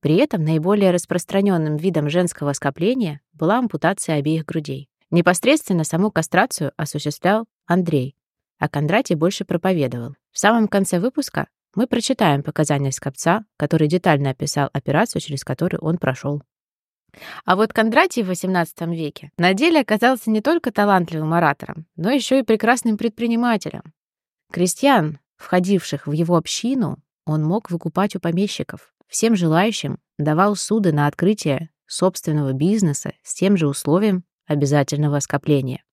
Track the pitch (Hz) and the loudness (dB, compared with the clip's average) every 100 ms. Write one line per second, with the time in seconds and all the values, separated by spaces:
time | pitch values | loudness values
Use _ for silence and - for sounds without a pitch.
0 | - 160 302 190 151 160 165 208 196 175 | 2 2 2 0 0 0 2 2 4 2
1 | - 180 - 196 202 180 156 151 180 160 | -2 -6 -2 0 2 2 0 -2 -2 -2
2 | 147 170 175 - 147 139 143 135 180 262 | 0 0 -2 -2 -4 -2 -4 -2 -2 0
3 | 196 147 _ _ 160 226 247 151 165 196 | -2 -4 _ _ 0 0 0 0 -2 -2
4 | - 151 143 160 151 165 147 135 143 _ | -2 0 0 -2 -2 -6 -6 -10 -12 _
5 | _ 165 175 180 233 302 - 180 156 160 | _ 2 2 2 2 2 2 -2 0 0
6 | 208 - 160 180 - - 143 - 151 147 | 0 0 0 0 0 -2 -6 -6 -8 -6
7 | 147 147 - 214 226 _ _ 180 170 151 | -6 -2 0 0 -2 _ _ 0 2 0
8 | 131 _ _ _ _ _ 147 - 147 208 | -2 _ _ _ _ _ -4 -2 0 0
9 | 277 160 165 - 202 - 190 185 131 123 | 0 0 0 0 -4 -2 0 0 0 -4
10 | 120 139 _ - 202 233 214 202 196 175 | -10 -14 _ 0 2 4 2 2 0 0
11 | 220 277 277 - - _ _ - 247 233 | 0 -4 -4 -4 -6 _ _ -4 0 0
12 | - 262 190 139 143 - 156 143 139 135 | -2 2 2 2 -2 -2 0 0 -2 -4
13 | - - - 196 214 _ 147 165 156 175 | -8 -4 0 0 -2 _ 0 2 2 2
14 | 180 151 139 131 147 - 139 139 - 143 | 2 2 0 -4 -4 -2 -2 -4 0 0
15 | 226 - - 139 - 135 175 - 156 175 | 0 -2 -6 -10 -8 -4 -2 -2 -4 -2
16 | - - 139 147 - _ _ _ _ _ | -2 -2 -4 -6 -8 _ _ _ _ _
17 | _ - - - - 185 214 - 220 240 | _ -20 -20 -16 -2 0 2 2 2 4
18 | 359 - 190 180 185 185 165 - 165 170 | 2 0 -2 -2 -2 0 -2 -4 -6 -4
19 | 151 - 143 - 175 190 311 320 254 214 | -6 -10 -20 0 0 2 2 2 2 2
20 | 240 262 - 214 220 339 254 214 208 190 | 2 0 0 0 2 0 0 0 2 2
21 | 175 170 156 170 160 143 - - 160 - | 2 -4 0 2 2 0 -6 -14 -14 -6
22 | 165 277 220 269 240 220 226 247 233 214 | -2 0 2 0 2 0 2 2 0 -2
23 | 233 214 233 233 240 220 - - - _ | -4 -4 -2 0 0 -2 -4 -12 -16 _
24 | _ _ _ _ _ - 180 - 277 254 | _ _ _ _ _ -2 -2 0 2 4
25 | 151 156 _ _ - 185 180 196 - 151 | 2 -4 _ _ -2 0 2 0 0 -8
26 | - 151 170 170 165 - 233 269 220 - | -4 -2 2 0 0 -6 -4 -2 -4 -6
27 | _ _ - 156 156 202 - 170 165 151 | _ _ -4 -2 0 -2 -4 -6 -4 -2
28 | 202 190 170 170 202 - - - _ _ | -2 -2 -4 -2 -2 -4 -10 -10 _ _
29 | _ - 220 220 170 160 208 208 139 - | _ -2 2 4 4 4 2 -2 -6 -8
30 | _ - 147 151 196 202 - 220 196 147 | _ -4 0 2 2 2 -2 2 2 2
31 | 147 - 180 214 160 135 160 _ _ - | 0 2 0 2 0 -2 -6 _ _ -2
32 | 190 185 - 151 143 131 156 214 185 143 | 0 0 -2 0 0 0 0 2 0 0
33 | - - - - 185 202 151 139 - 170 | -6 -12 -14 -2 2 2 2 -2 0 2
34 | 214 185 - _ _ 147 139 147 135 147 | 2 0 -4 _ _ 0 2 2 2 0
35 | 151 143 - 143 - 143 131 127 _ | 0 0 -2 -4 0 0 0 -8 _